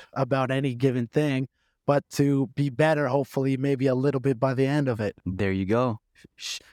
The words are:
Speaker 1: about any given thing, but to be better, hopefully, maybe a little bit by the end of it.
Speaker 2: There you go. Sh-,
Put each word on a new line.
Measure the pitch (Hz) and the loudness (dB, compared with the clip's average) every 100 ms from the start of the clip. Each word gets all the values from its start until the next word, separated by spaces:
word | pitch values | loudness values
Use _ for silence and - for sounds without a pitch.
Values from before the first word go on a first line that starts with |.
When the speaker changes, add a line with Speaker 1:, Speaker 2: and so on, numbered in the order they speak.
| - | -10
Speaker 1:
about | - 131 135 131 | -4 0 0 0
any | 135 139 | 0 -2
given | 120 135 123 117 | 0 0 0 -2
thing, | 151 151 131 135 _ _ _ - | 0 0 -2 -4 _ _ _ 0
but | 143 - | 0 0
to | - 143 139 131 | 0 2 2 0
be | - 143 | -2 -2
better, | 120 156 147 135 | 2 2 2 0
hopefully, | 139 127 139 135 131 | 0 -2 -2 -2 0
maybe | 139 135 135 | -2 0 0
a | |
little | 127 139 135 | 2 0 0
bit | 135 117 | -2 0
by | 135 | 0
the | 131 135 | 0 0
end | 147 135 | 2 0
of | 110 | -2
it. | 104 - | -4 -4
Speaker 2:
There | 90 95 98 | -6 -2 0
you | 95 | 0
go. | 95 113 127 110 _ _ - | 0 0 0 -4 _ _ -20
Sh-, | - - - - | -16 -12 -12 -16